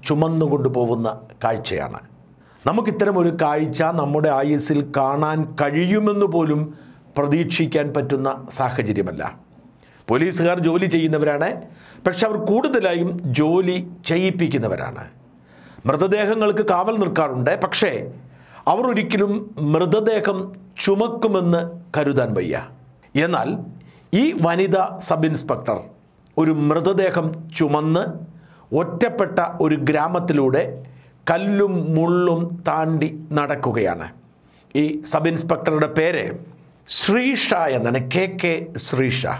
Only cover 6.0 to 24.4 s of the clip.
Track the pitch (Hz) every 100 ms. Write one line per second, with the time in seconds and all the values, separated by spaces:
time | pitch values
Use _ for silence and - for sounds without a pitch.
6 | 208 202 202 170 156 151 151 - - -
7 | - - 143 156 170 - 160 151 147 147
8 | 117 135 135 135 - - 127 123 107 101
9 | 92 76 71 - - - - _ _ -
10 | - 123 170 175 170 180 165 170 185 165
11 | 160 156 151 143 170 - - - - -
12 | 185 180 220 214 - 214 294 254 190 175
13 | 175 175 143 123 151 175 180 180 175 -
14 | - 165 190 185 165 131 110 92 - -
15 | - - - - _ - - - 123 143
16 | 190 208 208 220 214 202 214 180 190 226
17 | 185 - 151 127 127 - 185 - 196 123
18 | - - - - - - - 185 254 233
19 | 165 202 202 208 202 - 147 160 175 214
20 | 214 214 - 190 190 - - - - 196
21 | 226 233 220 190 175 170 170 - - 151
22 | 143 131 120 98 90 71 - - - -
23 | - 139 165 160 120 208 - - - -
24 | _ 185 294 -